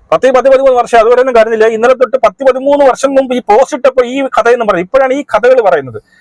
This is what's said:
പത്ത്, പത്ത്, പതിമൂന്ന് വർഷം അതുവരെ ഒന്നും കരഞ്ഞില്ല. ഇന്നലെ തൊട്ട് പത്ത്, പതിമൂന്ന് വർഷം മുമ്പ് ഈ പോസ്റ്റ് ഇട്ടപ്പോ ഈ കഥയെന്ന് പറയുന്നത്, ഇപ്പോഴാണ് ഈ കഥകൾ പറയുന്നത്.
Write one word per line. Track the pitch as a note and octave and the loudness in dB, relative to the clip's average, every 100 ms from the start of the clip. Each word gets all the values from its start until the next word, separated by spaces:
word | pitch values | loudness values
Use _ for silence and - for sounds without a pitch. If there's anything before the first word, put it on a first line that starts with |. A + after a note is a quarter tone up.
| - | -6
പത്ത്, | D#3+ B3+ | -2 0
പത്ത്, | B3+ B3+ | 2 2
പതിമൂന്ന് | C4 C4+ B3 | 2 2 0
വർഷം | A#3 A#3 | 0 0
അതുവരെ | A3 B3 | 2 2
ഒന്നും | C4 A#3 | 2 0
കരഞ്ഞില്ല. | A3 A3+ A3 | 0 0 0
ഇന്നലെ | A3 A#3 | 0 0
തൊട്ട് | B3+ B3 C4 | 2 0 0
പത്ത്, | G#3+ - | -2 -2
പതിമൂന്ന് | C4 B3+ C#4 C#4+ C#4 | -2 0 0 2 2
വർഷം | A3+ C#4 C4+ | 0 -2 -2
മുമ്പ് | C4 B3 | -2 -4
ഈ | |
പോസ്റ്റ് | - G#4 - C#4+ | 0 0 0 -2
ഇട്ടപ്പോ | C4 C4 A#3+ | -2 0 -2
ഈ | C4+ | -4
കഥയെന്ന് | C4 - A#3 A#3+ G#3+ | -6 -2 -2 0 -2
പറയുന്നത്, | F#3 | -4
ഇപ്പോഴാണ് | F3+ C4+ C4 | -2 -2 -2
ഈ | C#4 | -4
കഥകൾ | - G#3 A#3+ C4 | -4 -2 2 2
പറയുന്നത്. | G#3 D#3+ C3 A2 - _ | 2 0 -4 -14 -18 _